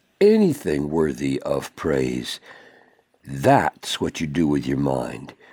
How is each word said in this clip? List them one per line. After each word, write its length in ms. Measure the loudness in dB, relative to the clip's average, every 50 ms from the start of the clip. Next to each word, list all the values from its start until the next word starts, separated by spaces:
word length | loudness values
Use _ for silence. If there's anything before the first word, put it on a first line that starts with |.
| _ _ _ _
anything 680 | 4 6 6 6 4 4 2 0 -2 -2 -2 -2 -2 0
worthy 520 | 0 0 0 0 0 -2 -2 -2 -2 -2
of 340 | -2 -2 -4 -4 -4 -8 -10
praise, 640 | -6 -2 0 0 0 0 0 -2 -4 -6 -8 -10 -12 -14 -20 -20 -20 -20 -20 _ _ _ _ _ _ _ _ _ _ _
that's 800 | -12 -8 0 2 4 4 4 4 0 -4 _ -8 -8 -6 -4
what 200 | -4 -4 -4 -4
you 40 | -6
do 220 | -4 0 0 2
with 180 | 2 2 0 0
your 120 | -2 -2
mind. 560 | -2 0 0 -2 -2 -4 -6 -10 -12 -14 -18 -20 _ -20 -20